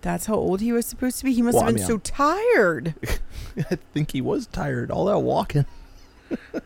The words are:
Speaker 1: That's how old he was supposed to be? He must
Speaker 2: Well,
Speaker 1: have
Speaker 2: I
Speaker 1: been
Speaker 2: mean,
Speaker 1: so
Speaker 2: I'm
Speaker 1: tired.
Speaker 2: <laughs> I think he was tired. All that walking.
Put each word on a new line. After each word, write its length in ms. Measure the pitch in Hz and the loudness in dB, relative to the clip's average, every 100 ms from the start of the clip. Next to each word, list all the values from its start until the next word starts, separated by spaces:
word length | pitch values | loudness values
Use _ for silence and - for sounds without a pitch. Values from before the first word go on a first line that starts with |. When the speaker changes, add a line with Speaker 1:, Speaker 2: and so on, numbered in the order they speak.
Speaker 1:
That's 260 | 185 175 - | -4 -4 0
how 80 | |
old 280 | 214 165 185 | 0 0 0
he 100 | 226 | 0
was 140 | 233 233 | 0 -2
supposed 320 | - 254 247 | -2 -4 -2
to 60 | |
be? 80 | 262 | 0
He 80 | 240 | 2
must 120 | 240 | 4
Speaker 2:
Well, 100 | 240 | 4
Speaker 1:
have 40 | 226 | 4
Speaker 2:
I 40 | |
Speaker 1:
been 80 | 220 | 2
Speaker 2:
mean, 40 | 185 | 0
Speaker 1:
so 80 | |
Speaker 2:
I'm 60 | 220 | -2
Speaker 1:
tired. 920 | - - 285 359 453 453 190 151 165 156 | -2 0 2 2 4 6 4 2 -4 -6
Speaker 2:
<laughs> 680 | - - - - - - 151 | -4 -2 -4 -8 -12 -6 -4
I 60 | 175 - | -4 -4
think 160 | - 156 | -4 -2
he 80 | 135 | -2
was 240 | 123 185 240 | -2 -2 -4
tired. 420 | - 147 123 117 | -6 -4 -4 -4
All 140 | - | -2
that 140 | 170 196 | 0 2
walking. 460 | 127 139 190 147 139 - - - - - - 311 - - | 2 0 0 0 0 -4 -20 -20 -20 -20 -10 -10 -8 -12